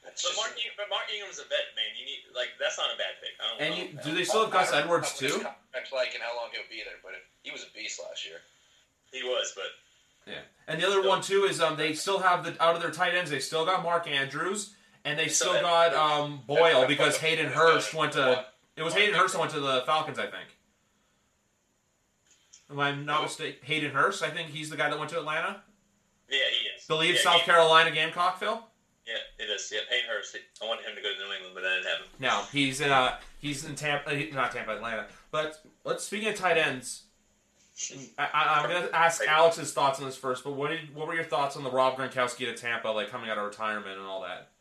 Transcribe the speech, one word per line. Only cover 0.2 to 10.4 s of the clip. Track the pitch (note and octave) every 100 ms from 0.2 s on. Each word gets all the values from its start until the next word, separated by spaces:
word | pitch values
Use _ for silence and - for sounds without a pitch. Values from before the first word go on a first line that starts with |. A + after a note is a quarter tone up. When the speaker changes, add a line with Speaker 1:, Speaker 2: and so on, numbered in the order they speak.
Speaker 2:
But | -
Speaker 1:
just | -
Speaker 2:
Mark | A3+ A#3+
In-, | A3 -
but | G3+
Mark | G3+ G#3+
Ingram's | G#3 F#3+ C#3+
a |
vet, | - C#3+ - D3+
man. | - B2
You | C3
need, | C#3 -
like, | - B2 -
that's | D3 F3
not | C#3+
a | -
bad | F#2+ -
pick. | - -
I | -
don't | -
Speaker 3:
And | D3+
Speaker 2:
know. | F3 - D3
Speaker 3:
you, | D3
do | F3
they |
still | F3 A3 G#3+
have |
Gus | F#3 E3+
Speaker 1:
I | D3+
don't | E3
know | E3
Speaker 3:
Edwards | D3
Speaker 1:
what | -
his | C3+ G#3+
Speaker 3:
too? |
Speaker 1:
contract's | - - _ B2+ A#2+
like | C3 B2
and | A#2+
how | A#2
long | A#2+ A#2
he'll | A#2 G#2
be | A2
there, | G2 F2+
but | F#2 F#2 - _
he | C#3
was | C3+
a | - G#2+
beast | G#2+ -
last | - -
year. | G2+ E2+ _ _ _ _ _ _ _
Speaker 2:
He | B2+
was, | B2+ A#2+ -
but | F#2+ F2+ - _ _ _ _ -
Speaker 3:
Yeah. | F2